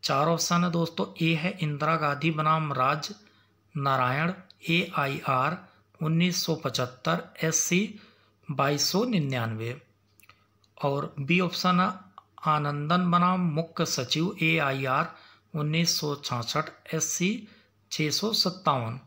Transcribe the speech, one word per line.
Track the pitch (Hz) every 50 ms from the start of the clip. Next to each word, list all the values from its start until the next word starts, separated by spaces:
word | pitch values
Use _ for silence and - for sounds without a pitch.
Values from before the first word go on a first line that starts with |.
| -
चार | - 147 135 147
ऑप्शन | 160 170 160 - - 180 175 175
है | 180
दोस्तों, | 165 170 165 165 - - 190 - - - 170
ए | 160 165
है | 160 156 185 208 -
इंदिरा | - 151 147 143 151 151 165
गांधी | 160 156 147 143 139 143 165
बनाम | 160 151 156 156 156 160 156 147 139
राज | 131 127 135 151 156 - - 208 - - - _ _ _ _ _ _ _ _ _
नारायण, | 147 139 139 135 131 127 123 131 143 160 175 190 - - _ - _ - -
एआईआर | 165 175 - 180 - - 143 139 139 156 - - 135 127 131 147 170 185 - - _ _ _ _ _ _ 160
उन्नीस | 156 165 165 175 180 175 180 -
सौ | - 160
पचहत्तर, | 147 - 139 127 - 127 123 - - _ 156 165 175 - - - - -
एससी | 160 156 - - - 175 180 208 220 - - - - _ _ _ _ _ _ _ -
बाईस | 147 131 139 139 147 143 - -
सौ | - 185 233
निन्यानवे, | 254 233 185 147 135 135 123 113 113 113 107 113 117 123 143 - _ _ _ _ _ _ _ - _ - _ _ _ _ _ _ _ _ - -
और | 143 139 143 147 160 - -
बी | 139 131 170 180
ऑप्शन | 185 165 - - - 180 180 175
है | 185 196 - - - - _ - _ _ _ - -
आनंदन | 156 156 151 147 143 143 147 147 151 175 180 185 175
बनाम | 170 175 180 180 185 185
मुख्य | 180 170 147 151 165 - - - 165
सचिव, | - - - 127 120 - 151 160 185 208 - 165
एआईआर | 160 165 160 147 139 135 135 135 131 131 139 165 - - - - - - _ _ _ -
उन्नीस | 156 147 151 151 165 170 165 - -
सौ | - 151 143
छाछठ, | 143 147 - 131 120 117 - - 151 156 - - - _ - -
एससी | 160 151 - - - 175 190 220 - - - - - _ _ _ _ _ _
छः | - - 156 151
सौ | 147 - - 220 220
सत्तावन | - - 185 175 - - 160 143 131 117 113 120 135 -